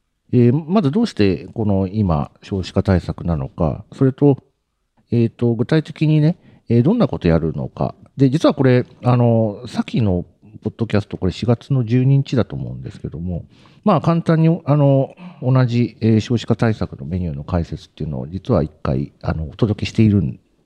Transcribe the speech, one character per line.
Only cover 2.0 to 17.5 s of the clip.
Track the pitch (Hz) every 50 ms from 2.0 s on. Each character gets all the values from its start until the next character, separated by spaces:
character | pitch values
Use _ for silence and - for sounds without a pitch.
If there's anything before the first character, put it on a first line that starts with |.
| 104 90 80 73 - - _ _ -
少 | - 101 95 90
子 | -
化 | - 98
対 | - 98 95 82
策 | - - - - -
な | 87 85
の | 71 67 64
か、 | - - 87 73 60 - - _
そ | - - 135
れ | 131 131
と、 | - 147 143 135 - - _ _ _ _ _ _ _ _ _ _ _ _ _
え | 120 120 117
ー | 113
と、 | - - 120 120 117
具 | 110 -
体 | - 160 160 147
的 | - - - 156
に | 151 156 151
ね、 | 151 160 180 - _ - - _ _ -
え | 117 120
ー、 |
ど | 120 156 233
ん |
な | 240 185 -
こ | - 76
と | -
や | 85 82
る | 80 78 80
の | 71 71 64
か。 | - - - 69 - - _ - - _
で、 | 127 139 131
実 | 131 165 -
は | 294 -
こ | - 135
れ、 | 131 123 123 123 - - _ -
あ | 120 127
の、 | 123 120 117 117 113 113 104 101 104 123
さ | 113 - -
っ | 233
き | - - 170
の | 113 98 90 90 - - _ _ - 104 - - -
ポ | 110
ッ | -
ド | - 117
キ | 104 -
ャ | 101
ス | - -
ト、 | -
こ | - 98
れ | 90 82
四 | - -
月 | 120 117 - - - 143
の | 131 117
十 | 107 120 127 127
二 | 135 139 139
日 | 139 - 143
だ | 120 98
と | - 143
思 | 135 - 60
う | 127
ん | 123
で | 65 -
す | - -
け | - -
ど | - 82
も、 | 85 92 87 78 - - _ _ _ _ _ _ -
ま | 214 185
あ、 | 143
簡 | - 175 170 170
単 | - - 165 156
に、 | 160 160 165 - -
あ | 135 147
の、 | 151 143 139 135 135 131 - - - - - - -
同 | 120 127 131 131 127
じ、 | 113 120 120 120 - - -
え | 110 110 113
ー、 | 107
少 | - - 123
子 | 110 -
化 | - 117
対 | - 120 113 107
策 | - 90 - -
の | - 67
メ | 73 90 90
ニ | 90 85
ュ | 71
ー |
の | 69 73
解 | -